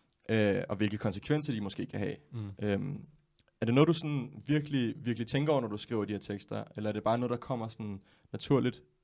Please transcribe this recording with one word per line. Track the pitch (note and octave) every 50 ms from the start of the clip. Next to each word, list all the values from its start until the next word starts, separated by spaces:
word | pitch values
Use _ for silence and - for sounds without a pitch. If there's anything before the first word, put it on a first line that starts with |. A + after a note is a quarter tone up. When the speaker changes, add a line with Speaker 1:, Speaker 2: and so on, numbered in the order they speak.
| _ _ _ _ _ -
Speaker 1:
Øh, | A2+ A2 G#2+ G2+ F#2+ G2 F2+ -
og | -
hvilke | G2 G#2+ G2+ G#2+ G#2+
konsekvenser | - G#2 F2+ G#2 - - D3+ D3+ D3 D3+
de | A#2 G#2+
måske | G2+ F#2+ - - G2
kan | - - G2+
have. | G2+ G2 G2+ - - _
Speaker 2:
Mm. | C3 A2+ G#2 G2+ G2 -
Speaker 1:
Øhm, | G#2 G#2 G2+ G2 G2 F#2+ G2 G#2 - - - _ _ _ _ - _ _ _ _
er | -
det | A2+ B2
noget, | C3+ D#3 E3
du |
sådan | D#3+ E3 D#3 D3 D3 C3+ A#2 - - A2+ -
virkelig, | C#3 D3 D#3 D3 D3 C#3+ C3 A#2+ A2 -
virkelig | - G#2 A#2+ A2+ A2+ A2+
tænker | - - C3+ D3 D#3
over, | D3 C3
når | A#2+ G#2
du | G#2
skriver | G#2 - - A#2+ G#2+ G#2
de | G2+
her | G#2 G2
tekster? | - - G2+ G2 - - A2 G#2+ G#2 - -
Eller | G#2+ G#2+ G#2+
er |
det | G#2 G#2+ -
bare | A2 A#2 A#2+
noget, | B2 A#2+
der | A#2+
kommer | A#2 - - C3 A#2 A2+ A2
sådan | - - A2 G#2 G2 F#2+ - _ _ _ _ _
naturligt? | - - - - C#3+ B2+ A#2+ B2 - - - _ _ _